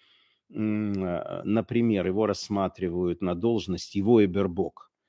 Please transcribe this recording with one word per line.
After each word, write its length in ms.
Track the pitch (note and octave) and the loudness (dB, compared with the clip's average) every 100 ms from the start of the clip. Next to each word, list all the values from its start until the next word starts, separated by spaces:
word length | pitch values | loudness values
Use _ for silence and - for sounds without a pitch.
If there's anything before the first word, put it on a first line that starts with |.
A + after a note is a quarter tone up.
| _ _ _ _ _ | _ _ _ _ _
м, 520 | - G#2+ G#2+ G#2 G2 | -4 -2 -2 -2 -2
э, 400 | F#2 F2 - G1+ F2 | -2 -4 -6 -8 -2
например, 640 | A2 F#2+ A#2+ A#2 G2+ F2+ | -2 0 0 2 2 0
его 200 | F#2+ G#2+ | 0 0
рассматривают 960 | G2 - G2+ F#2+ - F#2 F2 F2+ E2+ | -2 -2 -2 -2 -2 -4 -2 -2 -2
на 140 | F#2+ F2 | -2 0
должность, 600 | A2+ A2+ F2+ E2+ - G2+ | 0 0 -2 -6 -4 -2
его 260 | G2 A#2+ | 4 6
и 60 | G2+ | 6
Бербок, 640 | F#2+ G2 F2 E2 - - _ | 2 -2 -2 -4 -6 -20 _